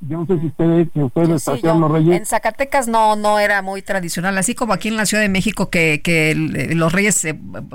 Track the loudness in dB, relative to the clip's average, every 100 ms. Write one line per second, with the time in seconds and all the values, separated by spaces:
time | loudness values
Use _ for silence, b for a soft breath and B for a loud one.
0 | -8 -4 0 0 -2 0 2 2 2 0
1 | -2 2 2 2 -2 -2 2 4 4 4
2 | 4 2 0 -2 -2 -4 0 0 2 2
3 | 2 2 2 2 2 0 -2 -8 -4 -4
4 | -4 -4 -2 -2 -2 -2 -2 -2 -2 -2
5 | 0 0 0 0 0 -2 -2 2 2 0
6 | 0 2 2 0 -2 -2 -2 0 0 2
7 | 0 0 -2 -6 -10 -12 -14